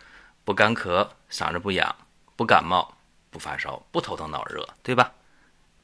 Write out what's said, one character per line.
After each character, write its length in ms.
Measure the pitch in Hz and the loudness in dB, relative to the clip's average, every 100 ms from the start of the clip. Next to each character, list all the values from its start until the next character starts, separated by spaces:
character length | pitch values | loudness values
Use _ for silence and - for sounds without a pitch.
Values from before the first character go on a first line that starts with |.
| - - - _ | -20 -20 -20 _
不 80 | - | -2
干 240 | 98 107 117 | 4 4 4
咳， 320 | 95 90 101 - - | 0 2 0 -4 -12
嗓 200 | - 80 | -6 -4
子 80 | 87 | -4
不 140 | 101 | -2
痒， 240 | 92 - - _ _ _ - | 0 0 -4 _ _ _ -2
不 80 | |
感 180 | 113 92 | 4 4
冒， 320 | 82 90 - - _ _ _ | 6 0 0 -8 _ _ _
不 80 | - | -14
发 180 | - 73 | -10 -8
烧， 220 | - 71 _ | -8 -10 _
不 100 | 170 | -6
头 140 | - | -6
疼 160 | 80 78 | -8 -8
脑 140 | 71 | -8
热， 240 | - - - - | -8 -10 -12 -10
对 120 | - | -4
吧？ 200 | 123 - - _ _ _ _ _ _ | 0 0 -2 _ _ _ _ _ _